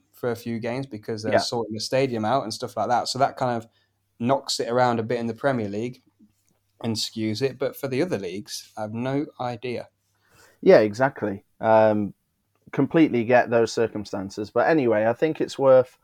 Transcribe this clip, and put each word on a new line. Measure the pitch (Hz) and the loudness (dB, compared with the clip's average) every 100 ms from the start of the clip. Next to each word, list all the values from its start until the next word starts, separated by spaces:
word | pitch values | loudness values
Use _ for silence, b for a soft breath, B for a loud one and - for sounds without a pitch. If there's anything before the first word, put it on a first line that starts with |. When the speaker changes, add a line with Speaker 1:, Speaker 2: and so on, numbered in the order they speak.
| _ | _
Speaker 1:
for | _ 127 | _ -6
a | 113 | -6
few | 117 117 | -6 -6
games | 117 123 135 | -6 -6 -8
because | 107 107 113 | -12 -10 -8
they're | 107 | -2
Speaker 2:
Yeah. | 110 | 0
Speaker 1:
sorting | - 120 110 | 0 -4 -6
the | 107 | -8
stadium | - 131 135 117 107 | -2 0 0 0 0
out | 135 | -2
and | 110 | -2
stuff | 110 120 - | -8 -8 -6
like | 113 | -2
that. | 120 90 | -2 -2
So | 123 | -2
that | 131 - | -2 -2
kind | 127 117 | -4 -4
of | 113 _ _ _ _ - | -8 _ _ _ _ -6
knocks | 120 135 - - | 0 0 -2 -6
it | - | -2
around | 120 123 117 | 0 2 0
a | |
bit | 110 123 | -2 -4
in | 117 | -6
the | |
Premier | 110 143 127 104 | -4 -2 -2 -4
League | 101 123 127 _ _ _ _ _ _ _ - | -6 -8 -10 _ _ _ _ _ _ _ -10
and | 117 113 | -6 -4
skews | - - 110 110 | -6 -4 -4 -2
it. | 135 - | -4 -2
But | 131 - | -6 -6
for | 135 | -6
the | 127 | -4
other | 180 123 | -2 -4
leagues, | 95 95 - - - - | -6 -10 -12 -16 -14 -12
I | |
have | 107 | -10
no | 113 127 139 156 - | -6 -4 -4 -6 -8
idea. | 127 120 127 117 - _ _ b b b b b | -10 -8 -8 -8 -10 _ _ b b b b b
Speaker 2:
Yeah, | - 135 | 6 8
exactly. | 107 104 131 - 104 98 - - | 6 2 -2 -2 -6 -6 -12 -4
Um, | 110 110 110 107 101 - _ _ _ _ _ | 4 6 6 4 0 -6 _ _ _ _ _
completely | - 135 170 151 120 | -2 0 4 4 2
get | 113 123 107 | 2 2 4
those | 117 113 | 2 2
circumstances. | - 113 107 101 104 98 - 107 | 0 -2 -4 -8 -8 -8 -8 -4
But | 120 117 | 0 2
anyway, | 160 123 107 110 | 4 4 2 2
I | |
think | 117 160 151 | 0 -2 -2
it's | 131 - | -6 0
worth, | 135 131 123 _ | 6 6 6 _